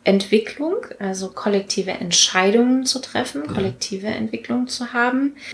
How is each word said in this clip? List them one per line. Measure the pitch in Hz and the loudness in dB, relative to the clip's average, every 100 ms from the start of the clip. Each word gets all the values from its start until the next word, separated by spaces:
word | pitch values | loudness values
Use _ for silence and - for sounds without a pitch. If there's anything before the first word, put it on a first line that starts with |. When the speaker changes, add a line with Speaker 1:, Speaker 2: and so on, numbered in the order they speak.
Speaker 1:
Entwicklung, | - 196 - 220 220 - 302 415 453 - | 2 4 4 2 2 -4 -4 -4 -6 -8
also | 196 190 190 | -6 -4 -6
kollektive | - - 202 196 - 185 | -4 0 0 0 -4 -4
Entscheidungen | - 185 170 - 185 190 226 247 262 262 | -4 0 2 2 4 4 6 6 4 2
zu | 262 | -4
treffen, | - 254 247 277 294 | -4 -4 -4 -6 -6
Speaker 2:
Ja. | |
Speaker 1:
kollektive | - 190 - - 190 202 | -2 -2 -4 -6 -6 -4
Entwicklung | 233 220 233 - 240 254 | -4 -4 -6 -4 -2 -2
zu | - 240 | -4 -4
haben | 240 247 254 277 277 - | 0 0 2 0 -4 -8